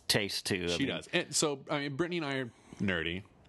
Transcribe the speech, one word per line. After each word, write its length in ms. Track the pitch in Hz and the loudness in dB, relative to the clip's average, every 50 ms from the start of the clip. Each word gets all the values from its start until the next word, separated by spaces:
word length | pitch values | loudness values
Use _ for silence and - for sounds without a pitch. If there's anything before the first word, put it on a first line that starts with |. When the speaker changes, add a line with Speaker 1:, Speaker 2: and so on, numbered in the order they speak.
| - - | 0 2
Speaker 1:
taste, 360 | - 117 101 95 - - - | 4 4 4 2 -2 -4 0
too. 200 | - 107 90 87 87 | 0 0 2 2 0
I 40 | |
Speaker 2:
She 60 | 85 87 | 2 2
Speaker 1:
mean 80 | 139 120 | 2 0
Speaker 2:
does. 200 | 90 80 - - - | -2 -4 -6 -2 -2
And 200 | 175 151 - 147 | -2 -2 0 2
so, 260 | - 165 151 143 135 143 - | 2 2 2 0 -4 -4 -4
I 80 | 156 143 | -2 -2
mean, 160 | 143 143 139 | -2 -2 -2
Brittany 220 | 135 175 165 180 170 | -2 0 0 0 -2
and 80 | 156 | -2
I 80 | 139 139 | 0 -2
are 160 | 135 131 113 - - - - - - | -2 -2 -4 -8 -14 -20 -20 -6 -2
nerdy. 400 | - 98 90 82 80 82 85 95 - - - - - | 0 2 2 2 2 0 -2 -4 -8 -12 -20 -20 -20